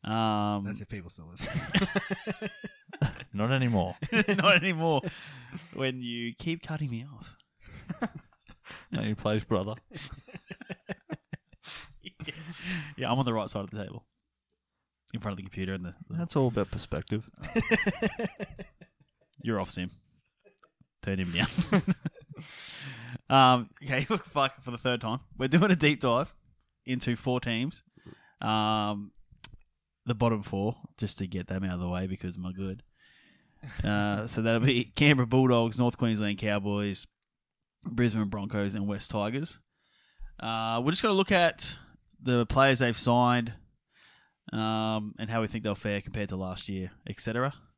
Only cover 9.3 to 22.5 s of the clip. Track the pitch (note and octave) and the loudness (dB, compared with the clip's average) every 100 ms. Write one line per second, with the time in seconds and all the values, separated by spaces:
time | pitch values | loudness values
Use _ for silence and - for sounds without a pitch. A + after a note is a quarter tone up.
9.3 | G#2+ - G#2 G2 A2 _ - - - - | 0 2 0 0 -8 _ -16 -14 -16 -18
10.3 | - - - - F3 - F#3+ _ D#4 _ | -20 -16 -16 -12 -14 -12 -14 _ -14 _
11.3 | - _ - - - - - F#3+ _ D#3+ | -16 _ -20 -16 -16 -16 -18 -20 _ -12
12.3 | D#3 D#3+ E3+ F3 F3+ D3 - B2+ B2 B2 | -12 -14 -12 -6 -6 -6 -6 0 2 4
13.3 | A2+ G2 G#2+ G2 G#2+ F#2+ - _ _ _ | 2 0 -4 -6 -8 -8 -10 _ _ _
14.3 | _ _ _ _ _ _ _ - A#2 G#2 | _ _ _ _ _ _ _ -14 -10 -8
15.3 | F#2+ F#2+ - F#2+ F#2+ F2 - - E3 E3+ | -8 -10 -6 -6 -4 -8 -12 -10 -6 -2
16.3 | D3+ C3 A2+ G2+ - - D2+ - G#2+ - | 2 2 2 -2 -4 -6 -6 -2 -4 -6
17.3 | - - A3+ - G#3+ - - A3 - A3 | -14 -4 -2 2 2 2 0 -2 -2 -8
18.3 | - G3 - - _ - _ _ _ _ | -6 -12 -12 -16 _ -20 _ _ _ _
19.3 | _ A2+ G#2+ F#2 - F2+ - _ _ _ | _ -2 -2 0 -4 -6 -8 _ _ _
20.3 | _ _ _ _ _ _ _ - F#2+ F2+ | _ _ _ _ _ _ _ -4 -2 0
21.3 | E2+ - - F3 G3+ - F3+ - - - | 0 -2 0 2 2 4 -2 -2 -10 -20
22.3 | - - | -18 -16